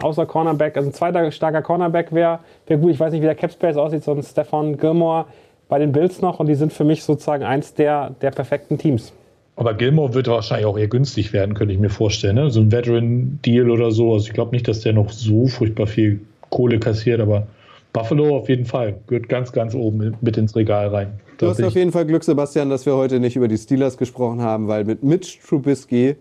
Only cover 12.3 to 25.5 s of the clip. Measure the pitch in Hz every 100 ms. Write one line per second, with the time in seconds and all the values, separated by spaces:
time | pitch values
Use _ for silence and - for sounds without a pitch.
12.3 | 107 151 110 107 120 120 117 117 120 127
13.3 | 147 123 120 120 117 117 110 117 107 104
14.3 | - 113 120 - 110 117 107 98 - 107
15.3 | 107 131 - 110 113 104 113 107 101 -
16.3 | _ - - 123 113 113 104 120 117 107
17.3 | 104 104 - - - _ 117 110 147 151
18.3 | 135 110 127 120 135 110 101 - 120 120
19.3 | 127 123 123 113 127 110 107 107 110 120
20.3 | 107 110 113 110 104 104 101 101 - -
21.3 | - 117 - 196 185 180 170 160 160 170
22.3 | 143 143 160 143 135 147 135 135 127 123
23.3 | 127 120 110 - 135 135 123 123 - 120
24.3 | 120 117 110 104 107 104 110 139 180 180
25.3 | - -